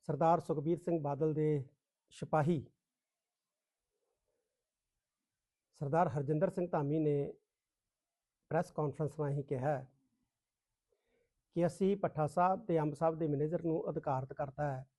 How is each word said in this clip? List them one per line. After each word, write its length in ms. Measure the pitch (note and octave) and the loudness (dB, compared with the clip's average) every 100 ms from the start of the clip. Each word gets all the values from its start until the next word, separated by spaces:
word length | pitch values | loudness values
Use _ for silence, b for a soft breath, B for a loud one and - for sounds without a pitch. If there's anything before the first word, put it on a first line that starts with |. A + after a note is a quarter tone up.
ਸਰਦਾਰ 380 | - C#3+ E3 E3+ | -4 2 4 4
ਸੁਖਬੀਰ 380 | D#3 D#3 D3 E3+ | 2 -2 0 -2
ਸਿੰਘ 220 | - E3+ | 0 0
ਬਾਦਲ 340 | C#3+ C#3 D#3 | 0 0 0
ਦੇ 320 | D3+ D3+ D3 B2+ _ _ _ _ | 2 2 0 -2 _ _ _ _
ਸਿਪਾਹੀ 560 | - - D#3 D3 D#3+ - _ _ _ _ _ _ _ _ _ _ _ _ _ _ _ _ _ _ _ _ _ _ _ _ _ _ _ _ _ _ _ | -12 0 2 2 0 -2 _ _ _ _ _ _ _ _ _ _ _ _ _ _ _ _ _ _ _ _ _ _ _ _ _ _ _ _ _ _ _
ਸਰਦਾਰ 280 | C#3 D#3+ F3 | 0 2 2
ਹਰਜਿੰਦਰ 420 | C3+ C#3 D#3 F#3 | 0 0 2 0
ਸਿੰਘ 180 | - F3 | 0 -2
ਧਾਮੀ 280 | E3+ C#3+ D#3 | -2 0 2
ਨੇ 340 | D3+ C#3+ C#3+ - _ _ _ _ _ _ _ _ _ _ _ | 2 0 -2 -8 _ _ _ _ _ _ _ _ _ _ _
ਪ੍ਰੈਸ 220 | D#3 - | -2 -2
ਕਾਨਫਰੰਸ 480 | - D3+ C3+ D3+ D#3 | -2 -4 -2 -4 -2
ਰਾਹੀਂ 240 | D3 C#3+ | -2 -2
ਕਿਹਾ 420 | C#3 C3 C3+ C#3 C#3 _ _ _ _ _ _ _ _ _ _ _ _ _ _ _ _ | -2 -2 0 -2 -6 _ _ _ _ _ _ _ _ _ _ _ _ _ _ _ _
ਕਿ 120 | E3+ | 0
ਅਸੀਂ 320 | E3+ - F#3+ G3+ | 0 2 0 2
ਭੱਠਾ 300 | - D3+ D3+ | -2 -2 -2
ਸਾਹਿਬ 380 | F3+ F3+ F#3+ | 2 2 2
ਤੇ 140 | A3+ E3 | 0 0
ਅੰਬ 140 | D3+ | 0
ਸਾਹਿਬ 240 | D3 E3 E3 | 2 0 2
ਦੇ 100 | D#3+ | 0
ਮੈਨੇਜਰ 360 | C#3 D#3 E3+ | 0 0 0
ਨੂੰ 260 | E3 D#3+ - | 0 -2 -2
ਅਧਿਕਾਰਤ 440 | D#3 D3 C3 C3 | -4 -2 -2 -4
ਕਰਤਾ 440 | - C#3 C3+ D3 C3 | -8 -8 -4 -4 -4
ਹੈ 100 | C3 | -12